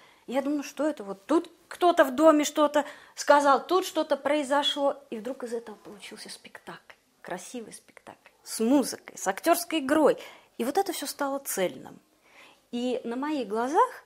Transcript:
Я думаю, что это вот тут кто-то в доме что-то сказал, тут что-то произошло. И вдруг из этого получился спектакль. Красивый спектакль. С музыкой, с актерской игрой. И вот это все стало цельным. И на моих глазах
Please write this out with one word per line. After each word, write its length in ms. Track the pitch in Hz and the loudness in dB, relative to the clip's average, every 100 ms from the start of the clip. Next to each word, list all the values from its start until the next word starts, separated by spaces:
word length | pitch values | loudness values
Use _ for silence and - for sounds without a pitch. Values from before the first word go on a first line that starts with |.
| - _ - | -20 _ -6
Я 140 | 254 | -4
думаю, 200 | 269 294 | -2 -4
что 240 | 269 - 302 | -6 -4 -4
это 180 | 294 | -4
вот 200 | 202 196 | -10 -12
тут 260 | - 320 339 _ _ | 0 0 0 _ _
кто-то 360 | - 349 339 | 0 4 6
в 100 | 277 | 4
доме 300 | 254 320 302 | 6 6 6
что-то 400 | 294 - 294 294 277 - - | 4 2 2 2 -2 -6 -18
сказал, 520 | - - 294 285 254 - | -2 4 6 6 4 2
тут 200 | 370 370 | 0 0
что-то 280 | 320 311 277 | -2 -2 -2
произошло. 840 | 277 302 262 285 285 294 277 - - | 0 0 0 0 0 0 0 -2 -8
И 80 | 226 | -10
вдруг 260 | 220 262 | -10 -10
из 120 | 240 | -8
этого 200 | 233 226 208 | -8 -8 -16
получился 520 | - 208 - 220 233 | -18 -18 -16 -16 -16
спектакль. 680 | - - - - 165 - - _ _ | -18 -18 -20 -18 -18 -20 -20 _ _
Красивый 500 | - 185 - 247 214 | -12 -12 -12 -14 -14
спектакль. 580 | - - - - - _ _ | -18 -20 -20 -20 -20 _ _
С 180 | - - | -12 -2
музыкой, 560 | 226 285 226 - - - | 4 4 2 -4 -14 -8
с 100 | 185 | -6
актерской 520 | 196 320 349 - 320 | -2 2 0 0 -4
игрой. 400 | 262 311 269 - - - _ - | 0 4 4 4 -4 -20 _ -8
И 60 | |
вот 120 | 233 - | -2 -2
это 160 | - | -2
все 140 | 311 285 | -4 -8
стало 320 | - 285 277 | -6 -6 -4
цельным. 600 | 277 - 180 - - - _ _ _ - - _ _ | -6 -4 -4 -4 -16 -20 _ _ _ -20 -20 _ _
И 280 | 240 247 247 | -6 -4 -4
на 120 | 233 240 | -4 -4
моих 320 | 294 302 208 | -4 -4 -4
глазах 560 | 220 254 339 508 - | -4 0 2 2 0